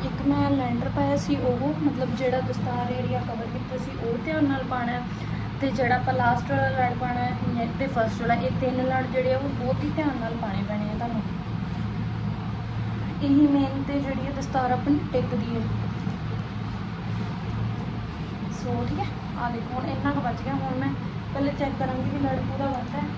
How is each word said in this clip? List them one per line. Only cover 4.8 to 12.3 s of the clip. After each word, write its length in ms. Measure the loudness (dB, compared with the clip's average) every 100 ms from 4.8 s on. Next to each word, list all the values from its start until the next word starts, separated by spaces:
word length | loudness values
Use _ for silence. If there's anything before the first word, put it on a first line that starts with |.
| -2
ਹੈ। 120 | -2 -4 -6 -6 -6 -6 -2
ਤੇ 100 | -2
ਜਿਹੜਾ 240 | 2 4 4
ਆਪਾਂ 180 | 2
ਲਾਸਟ 380 | 4 4 4 2
ਵਾਲਾ 180 | 2 2
ਲੜ 240 | 4 2 2
ਪਾਉਣਾ 220 | -2 0
ਹੈ 160 | 0 0 0 0
ਨੈਕ 140 | -2 0
ਤੇ 80 | 0
ਫਸਟ 340 | 2 0 0
ਵਾਲਾ, 120 | 2
ਇਹ 180 | 2 2 0
ਤਿੰਨ 220 | 0 2 2
ਲੜ 180 | 2 2
ਜਿਹੜੇ 280 | 2 2
ਆ 40 | 2
ਉਹ 120 | 0
ਬਹੁਤ 340 | -2 0 0
ਹੀ 60 | 0 0
ਧਿਆਨ 220 | 0 0
ਨਾਲ 120 | -2 -2
ਪਾਉਣੇ 220 | -2 0 0
ਪੈਣੇ 220 | 0 0
ਆ 40 |
ਤੁਹਾਨੂੰ। 280 | -2 -2 -2 -2 -4 -4 -4 -4 -2 -2 -2 -2 -2 -2